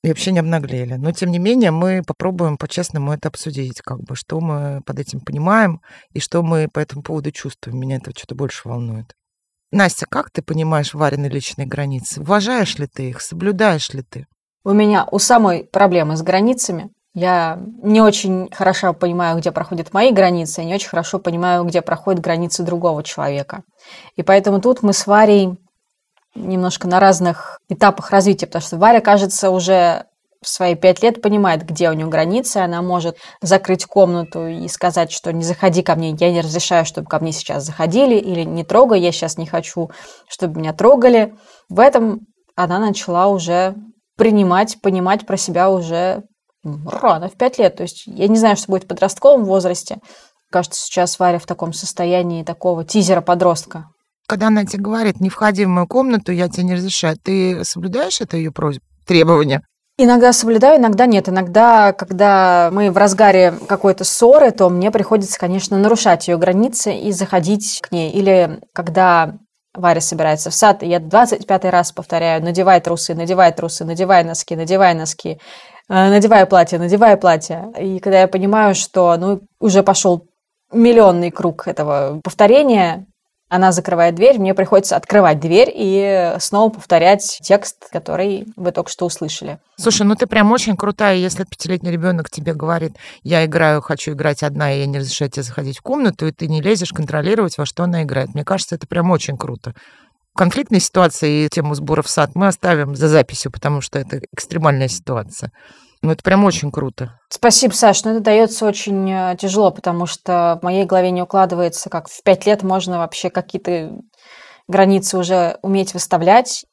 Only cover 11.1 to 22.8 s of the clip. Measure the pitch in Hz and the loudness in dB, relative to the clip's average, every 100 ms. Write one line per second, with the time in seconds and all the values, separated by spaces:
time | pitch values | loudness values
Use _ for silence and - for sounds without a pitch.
11.1 | 143 143 139 - - 135 143 139 131 117 | -2 -6 -6 -10 -10 -10 -8 -6 -8 -10
12.1 | - 151 208 202 254 190 - 143 - 127 | -12 -2 -2 0 -2 -4 -6 -10 -10 -10
13.1 | 123 - 165 190 190 214 160 - 135 127 | -10 -14 -6 -4 0 0 0 -4 -10 -14
14.1 | 127 139 _ _ _ 196 202 208 214 - | -18 -20 _ _ _ 0 2 4 2 0
15.1 | 202 - 240 208 170 - 190 202 175 156 | -2 2 4 4 0 -4 2 2 2 0
16.1 | 156 165 185 220 254 - 170 196 _ _ | -4 -2 0 0 -2 -6 -8 -12 _ _
17.1 | 175 185 180 165 175 190 226 208 214 220 | -6 -2 0 -2 -6 -14 -8 2 4 4
18.1 | 208 190 185 185 - 190 180 185 165 180 | 2 -4 -4 -6 -2 -2 0 -2 -2 -2
19.1 | 175 170 165 165 156 160 170 160 190 247 | -2 -2 -2 -4 -6 -6 -8 -4 2 2
20.1 | 202 190 175 160 - 165 196 - 170 170 | 4 2 0 -6 -8 -6 -6 -4 -6 -6
21.1 | 185 175 170 180 175 175 170 170 165 - | -6 -6 -4 -2 0 0 -4 -4 -6 -2
22.1 | 180 165 165 170 - 175 175 | -4 -2 -4 -4 -6 -6 -2